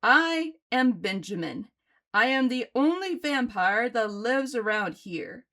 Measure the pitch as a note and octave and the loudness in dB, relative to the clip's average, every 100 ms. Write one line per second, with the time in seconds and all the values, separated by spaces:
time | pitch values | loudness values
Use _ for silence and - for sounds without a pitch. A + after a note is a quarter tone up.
0 | G#3+ C4+ E4 E4 D#4+ - _ B3+ B3+ G3 | 6 6 4 0 -4 -8 _ 2 2 2
1 | F#3+ F#3+ E3+ G3 D#3+ B2+ G#3 _ _ _ | -4 -6 -6 -8 -6 -8 -14 _ _ _
2 | _ G#3 A#3+ C4+ C4 B3+ A#3 - C#4+ F4 | _ 0 2 4 2 0 -4 2 2 2
3 | F#4+ E4+ D4 C#4 B3 G3+ F#3 G3+ A#3+ A#3+ | -4 -4 -2 -2 -2 0 0 2 0 0
4 | G#3+ G3+ A3 C4+ C4+ B3+ G#3+ G#3+ G3 - | -2 -2 -2 0 0 -4 -2 -2 -2 -6
5 | - E3+ - - - | -10 -10 -10 -14 -20